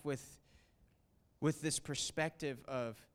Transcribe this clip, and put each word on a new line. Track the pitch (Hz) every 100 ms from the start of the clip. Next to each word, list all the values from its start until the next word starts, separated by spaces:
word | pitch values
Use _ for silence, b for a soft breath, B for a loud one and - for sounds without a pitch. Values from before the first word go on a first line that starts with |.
with, | 147 135 - - b b b b - - _ - - _
with | 147 151
this | 156 -
perspective | - 139 - - 160 - 151 123 -
of | 131 117 110 -